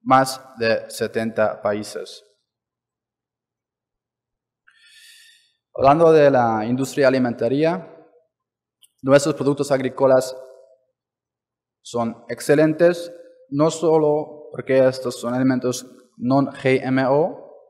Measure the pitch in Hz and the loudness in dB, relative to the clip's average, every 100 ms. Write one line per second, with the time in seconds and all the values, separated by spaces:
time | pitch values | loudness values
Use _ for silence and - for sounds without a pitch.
0 | 123 131 135 - - - 113 110 - - | 2 2 2 -6 -16 -4 -2 -2 -4 -8
1 | 110 113 113 110 107 - 104 104 104 - | -6 -4 -4 0 -2 -2 -4 -4 -8 -12
2 | - - _ _ _ _ _ _ _ _ | -14 -18 _ _ _ _ _ _ _ _
3 | _ _ _ _ _ _ _ _ _ _ | _ _ _ _ _ _ _ _ _ _
4 | _ _ _ _ _ _ _ _ _ _ | _ _ _ _ _ _ _ _ _ _
5 | - - - _ _ _ _ - 131 151 | -20 -20 -20 _ _ _ _ 0 2 4
6 | 170 160 143 135 117 110 107 127 131 - | 4 6 4 4 0 -2 -4 -4 -4 0
7 | 135 131 123 113 117 139 160 180 - - | 0 2 -2 -2 -4 0 -2 -2 -10 -20
8 | _ _ _ _ _ _ _ _ _ _ | _ _ _ _ _ _ _ _ _ _
9 | 135 139 156 147 135 143 139 135 131 - | 2 2 2 -2 -2 -2 -2 -2 -2 0
10 | 135 131 131 - - - _ _ _ _ | 2 4 2 -10 -18 -20 _ _ _ _
11 | _ _ _ _ _ _ _ _ - 120 | _ _ _ _ _ _ _ _ -10 -6
12 | 117 110 - 120 - 147 156 156 175 175 | -6 -8 -12 -12 0 4 4 4 2 2
13 | - - - _ _ 139 156 160 170 160 | -8 -16 -20 _ _ -2 -2 0 0 2
14 | 151 147 156 - - - 127 131 131 127 | 2 0 -4 -14 -18 -16 0 2 2 0
15 | - 120 120 127 131 131 127 123 - - | -8 -8 -6 -2 0 0 -2 -6 -10 -20
16 | _ _ 120 135 127 - 139 131 131 131 | _ _ -2 0 0 -2 0 0 0 -2
17 | 131 143 175 269 - - _ | 0 0 0 -6 -20 -20 _